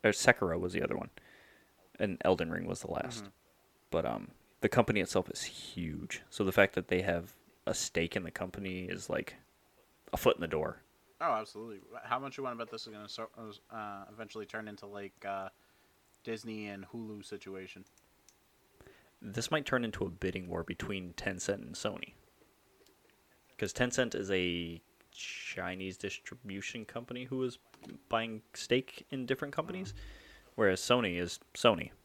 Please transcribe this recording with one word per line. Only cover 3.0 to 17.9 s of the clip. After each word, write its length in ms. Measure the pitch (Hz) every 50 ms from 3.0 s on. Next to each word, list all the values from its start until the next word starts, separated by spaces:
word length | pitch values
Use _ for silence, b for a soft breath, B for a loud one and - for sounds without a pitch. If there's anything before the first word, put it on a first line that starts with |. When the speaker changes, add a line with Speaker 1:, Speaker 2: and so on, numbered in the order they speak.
| - - 120 113 104
Speaker 2:
Mm-hmm. 80 | 98 - _ _ _ _ _ _ _ _ _ _ _
Speaker 1:
But, 160 | - 80 -
um, 240 | 60 57 52 50 - - _ _ _ _ _
the 60 | - 107
company 320 | - 123 113 - 110 104
itself 280 | 87 - - 95 90 -
is 120 | - -
huge. 800 | - - - - - - - 90 85 80 80 78 - - - - - -
So 140 | - - 104
the 80 | 95
fact 220 | 95 107 98 98 -
that 140 | 92 87 -
they 140 | 92 90
have 320 | 92 98 85 85 85 - - - _ - _ _ _
a 80 | - -
stake 420 | - - - _ 85 85 85 -
in 60 | 104
the 80 | 90 82
company 540 | - - 101 95 - - 101 95 92 92 90
is, 240 | 92 92 95 98 -
like, 260 | - - - - - - _ _ _ _ _ _ _ _ _ _ _ _ _ -
a 40 | -
foot 200 | - - 123 -
in 40 | -
the 60 | 85 82
door. 340 | - 78 76 78 - - - _ _ _ _ _ _ _
Speaker 2:
Oh, 120 | 156 165
absolutely. 480 | 120 107 107 - - 104 113 117 107 95 - - 117 120 107
How 140 | 110 127 127
much 180 | 135 139 131
you 60 | -
want 160 | 135 127 120 117
to 60 | 117
bet 60 | 110
this 140 | - 110 -
is 60 | 117
gonna 160 | 107 104 107 104
so-, 220 | - - 113 110 - - 113 107 104 107 _ _
uh, 340 | - 110 107 104 101 98 98 95
eventually 380 | 104 110 113 104 - 110 104
turn 200 | - - 110 107
into, 200 | 107 104 101 -
like, 380 | 101 101 104 101 98 _ _ -
uh, 260 | 98 98 98 95 92 b b b b b b b b b b b b _ _ _
Disney 440 | 117 113 110 - 117 110 107 104 104
and 180 | 101 98 95
Hulu 380 | - - 117 113 107 107 104 98
situation? 600 | - 104 98 - 95 98 95 92 90 - 92 95 -